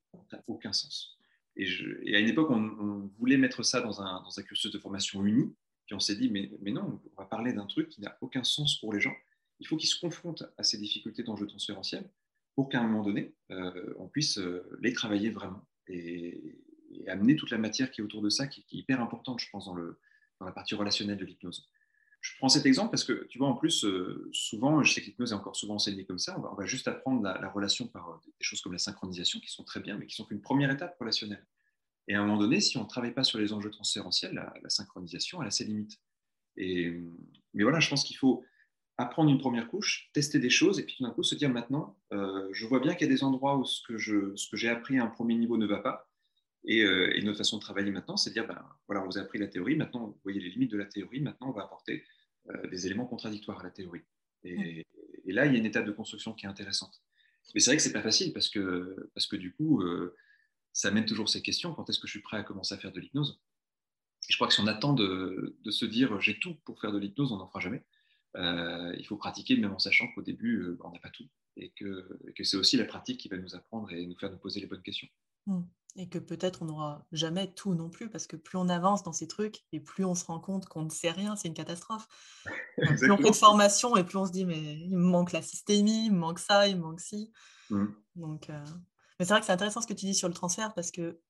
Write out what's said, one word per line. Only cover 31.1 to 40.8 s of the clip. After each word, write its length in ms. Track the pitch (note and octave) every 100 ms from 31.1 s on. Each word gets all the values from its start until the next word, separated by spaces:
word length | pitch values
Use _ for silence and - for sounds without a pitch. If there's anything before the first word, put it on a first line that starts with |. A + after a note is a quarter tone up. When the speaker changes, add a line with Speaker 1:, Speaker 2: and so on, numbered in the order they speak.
| - G#2+ G2+ _ _ _ _ _ _ -
Speaker 1:
Et 60 | G#2
à 40 |
un 60 | G#2
moment 120 | G#2
donné, 220 | G#2 F#3+
si 180 | G3+ A#2
on 60 |
ne 60 | G#2
travaille 240 | B2+ A#2
pas 100 | C3+
sur 160 | B2+ A2+
les 140 | G#2
enjeux 180 | G#2+ G#2+
transférentiels, 600 | - - G#2+ F2+ - F#2
la, 200 | F2+ F2 -
la 80 | -
synchronisation, 720 | - G2+ F#2 E2+ F2+ - F3+
elle 60 | G#2+
a 40 |
ses 120 | -
limites. 340 | G#2+ G#2+ G#2+ - _ _ _ _ _ -
Et, 340 | F#2 F2+ F2 E2+ E2+ E2+ - - _
mais 100 | G2+
voilà, 160 | A2+ D#3+
je 100 | D3
pense 140 | C#3+
qu'il 140 | - -
faut 260 | C3 - - _ _ _ _ -
apprendre 320 | B2 - D3+
une 100 | C3+
première 300 | C3 A#2 A2+
couche, 400 | F#3+ - - -
tester 280 | D3+ C#3+ D3
des 100 | B2
choses, 280 | B2+ F3
et 60 | D#3+